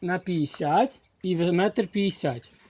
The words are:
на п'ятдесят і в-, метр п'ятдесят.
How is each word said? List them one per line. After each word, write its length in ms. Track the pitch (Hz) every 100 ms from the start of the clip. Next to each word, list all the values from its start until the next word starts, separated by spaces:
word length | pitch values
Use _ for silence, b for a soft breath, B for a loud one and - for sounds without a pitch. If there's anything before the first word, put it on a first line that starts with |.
на 180 | 175 180
п'ятдесят 800 | 185 170 143 - 151 170 269 - _ _
і 120 | 185 170
в-, 180 | 170
метр 340 | 175 202 202 196
п'ятдесят. 640 | 208 196 - 156 120 - _ B